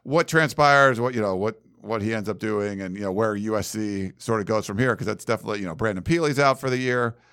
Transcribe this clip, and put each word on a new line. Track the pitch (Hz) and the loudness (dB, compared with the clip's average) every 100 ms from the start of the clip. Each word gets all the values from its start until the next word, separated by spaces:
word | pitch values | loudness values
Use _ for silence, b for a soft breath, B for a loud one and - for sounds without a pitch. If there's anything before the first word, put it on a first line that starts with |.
what | - 156 165 | -2 0 2
transpires, | 160 147 151 143 139 139 113 | 2 2 4 6 8 6 4
what, | 123 | 0
you | 120 | 0
know, | 104 92 | 0 0
what, | 107 110 _ _ | -2 -4 _ _
what | 104 110 | -6 -2
he | 107 | -2
ends | 113 101 | -2 -4
up | 92 | -4
doing, | 107 104 104 98 | -2 -2 -2 -4
and, | 95 98 | -8 -6
you | |
know, | 101 | -4
where | 95 113 | 0 0
U | 104 107 107 | 0 -2 -2
S | 98 | -4
C | 110 107 98 95 - | -4 -4 -4 -6 -8
sort | - 110 | -2 -2
of | 95 | 0
goes | 110 107 | -2 -2
from | 101 | 0
here, | 131 | 0
'cause | 107 107 | 0 -4
that's | 101 | -4
definitely, | - 110 113 104 | -2 -4 -2 -6
you | 92 | -6
know, | |
Brandon | 78 113 95 | -2 -2 -2
Peely's | - 170 151 139 | 0 0 0 2
out | 143 131 | 2 2
for | 135 | -2
the | 127 | -2
year. | 127 123 117 117 b | 0 0 -2 -4 b